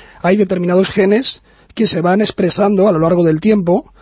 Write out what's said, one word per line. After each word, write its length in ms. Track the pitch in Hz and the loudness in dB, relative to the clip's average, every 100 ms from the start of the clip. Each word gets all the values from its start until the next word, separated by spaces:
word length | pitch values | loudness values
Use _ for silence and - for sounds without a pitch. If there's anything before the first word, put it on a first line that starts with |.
| - - | -20 -6
hay 140 | 175 202 | -2 0
determinados 520 | 185 180 175 180 190 | 0 -2 0 0 0
genes 540 | 208 196 214 - - _ _ _ | 0 0 0 -2 -8 _ _ _
que 120 | - 214 | -4 -2
se 140 | 175 | 0
van 200 | 175 196 | 0 0
expresando 680 | 208 - 180 175 202 196 208 | 0 -2 -2 0 0 2 2
a 40 | |
lo 60 | 160 | 2
largo 240 | 165 175 | 0 2
del 160 | 165 156 | 0 0
tiempo, 520 | 208 208 170 202 - _ | 0 0 0 -2 -4 _